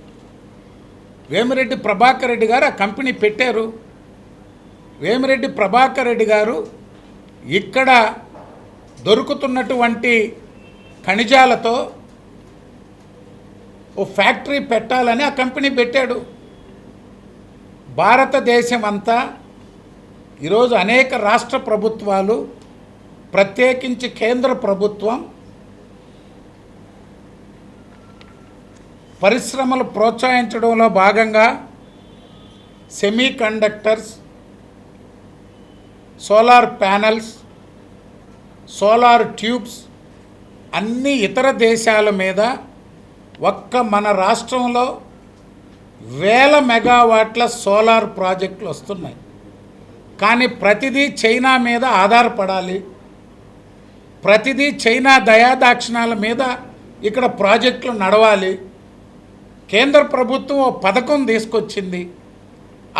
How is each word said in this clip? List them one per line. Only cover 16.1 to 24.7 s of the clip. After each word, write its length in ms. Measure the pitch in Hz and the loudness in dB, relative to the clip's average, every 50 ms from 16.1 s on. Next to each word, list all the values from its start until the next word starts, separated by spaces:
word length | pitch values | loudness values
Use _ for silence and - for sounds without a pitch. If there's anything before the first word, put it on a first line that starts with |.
| 240 - - - - - - - - - - - - - - - - - - - - - - - - - - - - - - - - - - - 123 135 | -4 -8 -10 -12 -18 -20 -20 -20 -20 -20 -20 -20 -20 -20 -20 -20 -20 -20 -20 -20 -20 -20 -20 -20 -20 -20 -20 -20 -20 -20 -20 -20 -20 -20 -20 -10 -4 0
భారతదేశం 840 | 175 208 240 262 269 262 269 262 208 240 240 240 233 240 247 233 214 208 | 2 4 4 4 2 2 0 0 0 2 2 2 2 0 -2 -4 -2 -4
అంతా 260 | 202 196 - 233 226 240 254 - - - - - - - - - - - - - - - - - - - - - - - 139 | -4 -4 -2 -2 -2 -2 -2 -6 -10 -16 -20 -20 -20 -20 -20 -20 -20 -20 -20 -20 -20 -20 -20 -20 -20 -20 -20 -20 -18 -12 -4
ఈరోజు 280 | 160 196 226 247 240 240 196 180 | -2 2 2 2 2 2 0 2
అనేక 300 | 208 240 262 254 262 269 233 208 202 | 2 2 2 2 2 -2 -2 0 2
రాష్ట్ర 280 | 226 226 233 - 269 247 - 220 | 0 0 0 -2 -6 -6 -4 -2
ప్రభుత్వాలు, 680 | 214 202 208 220 220 - 208 202 196 196 190 202 233 - - - - - - - - - - - - - - - - - - - - | -4 -2 -2 -4 -6 -6 -4 -2 -2 0 0 0 -2 -4 -4 -10 -16 -20 -20 -20 -20 -20 -20 -20 -20 -20 -20 -20 -20 -20 -18 -4 0
ప్రత్యేకించి 720 | 185 196 196 - 254 254 254 254 254 262 254 247 - 254 233 - - | 0 0 0 0 0 0 0 0 -2 -4 -8 -8 -6 -8 -10 -6 -4
కేంద్ర 320 | 220 220 247 254 247 262 247 - - | -2 -2 0 0 0 -2 -2 -2 -2
ప్రభుత్వం 520 | 202 | -2